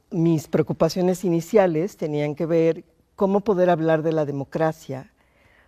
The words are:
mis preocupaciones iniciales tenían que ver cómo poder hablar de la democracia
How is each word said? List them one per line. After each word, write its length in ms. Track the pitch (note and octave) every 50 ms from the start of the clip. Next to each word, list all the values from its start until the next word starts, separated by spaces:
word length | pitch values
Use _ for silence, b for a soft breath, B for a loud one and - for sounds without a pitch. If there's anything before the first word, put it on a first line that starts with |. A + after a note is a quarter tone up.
| _ -
mis 380 | - F3 E3 E3+ E3 D3+ - -
preocupaciones 720 | - F3 D3+ - D#3 - G3 - - F#3+ F3+ F3+ F#3 F3 -
iniciales 720 | F3+ E3 E3 D#3+ - - G#3+ F#3+ F3+ D#3+ D3+ E3 G#3+ -
tenían 400 | - F3+ D#3 D3+ D3 D3 D3 D3
que 100 | - F3+
ver 380 | D#3 E3+ E3 E3 E3 D#3+ F3+ - _ _ _ _ _ _
cómo 240 | - G#3+ F#3+ G3 G3+
poder 300 | G3 - G3+ F3 F3+ F3+
hablar 340 | F3 D#3 D#3+ D#3+ D#3+ D#3 D3+
de 80 | E3
la 140 | D#3+ D#3 D3+
democracia 880 | C#3 C#3 C#3 C3+ - - - D#3+ D#3+ D#3 - - - C3+ C3 D3 G#3 _ b b b b b b b b b b